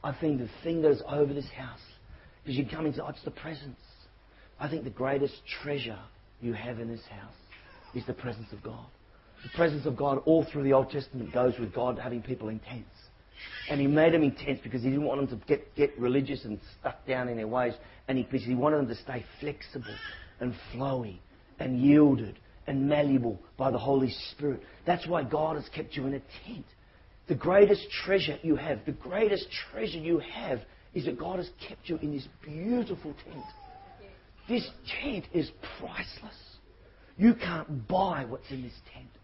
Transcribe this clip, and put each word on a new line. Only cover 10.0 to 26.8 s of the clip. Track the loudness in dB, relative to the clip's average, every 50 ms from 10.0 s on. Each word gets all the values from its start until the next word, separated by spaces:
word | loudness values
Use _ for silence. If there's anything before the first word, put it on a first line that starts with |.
| 0 0 0 2 4
all | 6 6 6 4
through | 0 -4 0 4
the | 6 6
Old | 6 6 4
Testament | -4 -6 -6 -6 -8 -8 -8 -2
goes | 0 4 4 4 2 0
with | -6 -6 -2
God | -2 0 0 -2 -2
having | -6 -6 -6 -6
people | -6 -6 -8 -6 -6 -6
in | -6 -8
tents. | -10 -10 -12 -12 -12 -14 -20 -20 -20 -20 -20 -20 -20 -20 -20 -18 -16 -14 -12 -12 -6 -2
And | 0 2
he | 4
made | 4 6 8 8 8 8
them | 6 4
in | 4
tents | 2 0 -4 -4 -4 -4 -6
because | -6 -6 -2
he | 0 0
didn't | 0 2 0
want | 0 0 0 -2 -2
them | -4 -10
to | 0
get, | 0 0 0 0 -10 2
get | 2 2 2 2 -2
religious | 0 2 2 2 2 0 -6 -8 -6
and | -8 -8 -8 -10 -18 -20 -8
stuck | -8 -8 -8 -8 -4
down | -2 -2 -2 -2 -2
in | -4
their | -4 -4
ways. | -2 0 2 2 0 -2 -4 -14 -20 -20 -14 -4
And | -2 0
he, | 0 0
because | 0 -2 -2 0
he | 0 0
wanted | 2 4 4 4
them | 4 2
to | 0 -4
stay | -8 -8 -8 -8 -8 -10 -10 -14 -8
flexible | -8 -8 -8 -8 -14 -12 -12 -10 -10 -10 -10 -10 -10 -12 -12 -14 -18 -20 -10 -6
and | -4 -4 -4 -6 -12 -12 -8
flowy | -4 -2 -2 -2 -2 -4 -6 -10 -14 -18 -20 -20 -20 -20 -20 -10 -6
and | -4 -2 2 6
yielded | 8 10 10 12 10 10 8 4 2 -6 -8 -14 -20 -20 -20 -14 -6
and | -4 0 0 2 4
malleable | 4 4 4 4 4 4 4 2 -4 -4 -12 -20 -6
by | 0 0 2
the | 2
Holy | 2 2 4 4 4 4 2 0 -6 -10 -12
Spirit. | -10 -4 -2 -2 -2 -4 -8 -16 -20 -8 -2
That's | -2 0 0 0
why | -2 0 0 0
God | 0 0 0 0 0 -2
has | -4 -6 -8
kept | -8 -8 -8 -6 -6
you | -4 -4
in | -2 -4
a | -4 -8 -12 -20 -18 -14
tent. | -14 -14 -14 -14 -16 -20 _